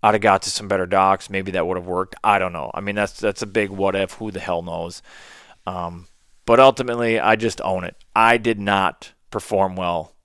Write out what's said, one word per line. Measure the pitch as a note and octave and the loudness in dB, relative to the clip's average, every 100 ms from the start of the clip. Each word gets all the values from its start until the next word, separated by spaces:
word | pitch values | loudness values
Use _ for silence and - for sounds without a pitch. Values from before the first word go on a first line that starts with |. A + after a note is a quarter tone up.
I'd | G#2+ | 4
have | G#2+ | 4
got | G#2 G2 | 4 2
to | - | 0
some | - G#2 | -8 -2
better | G2 | -2
docks. | F2+ G2 F#2+ F#2+ - | 0 2 4 2 -2
Maybe | G2 F#2+ | -6 -4
that | F2+ E2+ | -2 -2
would | F2+ | -4
have | F2 | -4
worked. | F2+ F#2+ - | -4 -4 -4
I | G#2+ G2+ | 0 2
don't | F#2 | 0
know. | E2+ C2 | -4 -8
I | - | -8
mean, | G2+ | -6
that's, | G2+ G2+ - | -2 -4 -2
that's | G#2 G2 | -4 -4
a | G#2 | -4
big | G#2 G2+ | -2 -4
what | G2 G2 G2 | -2 -2 0
if. | F#2+ | -4
Who | - A2 | -6 -10
the | F#2 | -10
hell | F2 F2 | -4 -6
knows? | F2 E2+ E2+ - - - - - - - - | -4 -8 -10 -12 -20 -20 -20 -20 -20 -14 -10
Um, | F2+ F2 E2+ F2 _ _ _ - | -8 -8 -10 -20 _ _ _ 2
but | A#2 | 6
ultimately, | C3+ B2 B2 A#2+ A#2 A2+ | 6 6 -4 -2 0 0
I | F#2+ A2 | 2 2
just | A2+ - | 0 -4
own | - F#2 | -4 -4
it. | F2 - - | -6 -12 -4
I | G#2+ A2+ A#2+ | 2 4 4
did | A2+ G#2 | 2 -2
not | G2+ G2+ F#2+ - - _ _ | 2 2 2 -2 -20 _ _
perform | G#2 - G2+ F#2+ F#2 | -10 -4 0 0 -2
well | F2 E2+ D#2 _ | -2 -2 -6 _